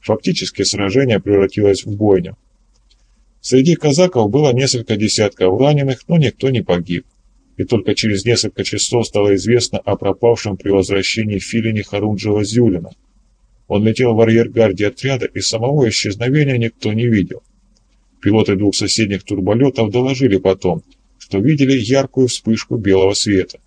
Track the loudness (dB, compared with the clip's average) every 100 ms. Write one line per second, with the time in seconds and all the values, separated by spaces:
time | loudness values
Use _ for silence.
0 | -2 -2 -2 -4 -6 -4 -4 -2 0 0
1 | 2 0 2 2 2 0 0 0 -4 -2
2 | 2 2 0 -14 _ _ _ _ _ _
3 | _ _ _ _ 0 2 4 2 2 2
4 | 2 2 0 2 2 2 0 -2 -2 -2
5 | -2 0 0 2 0 2 2 2 0 -4
6 | 0 2 2 0 -2 -2 0 -2 -2 -8
7 | -8 _ _ _ _ -8 -2 0 0 -2
8 | -2 -2 0 0 -2 -6 -6 -4 -2 -2
9 | 0 0 2 2 2 0 0 -6 -4 -4
10 | -2 0 0 0 -2 -6 0 0 2 -2
11 | -2 -4 -4 -4 -4 -4 -2 -4 -4 -4
12 | -2 -2 -2 -2 0 2 2 0 -6 -20
13 | _ _ _ _ _ _ _ 0 0 2
14 | 0 2 4 4 2 2 0 2 -4 -4
15 | -6 -4 -6 -6 -6 -4 -2 0 0 0
16 | -6 -4 -2 0 0 0 -2 _ -4 -2
17 | 2 0 0 -6 _ _ _ _ _ _
18 | _ _ 0 2 2 2 0 0 -4 -2
19 | -2 -4 -6 -4 -2 2 0 0 -2 0
20 | -2 0 0 2 0 0 -2 -4 -8 _
21 | _ _ -6 -2 0 2 2 0 2 0
22 | 0 0 0 0 -2 -2 -2 -4 2 2
23 | 2 0 0 0 -2 -10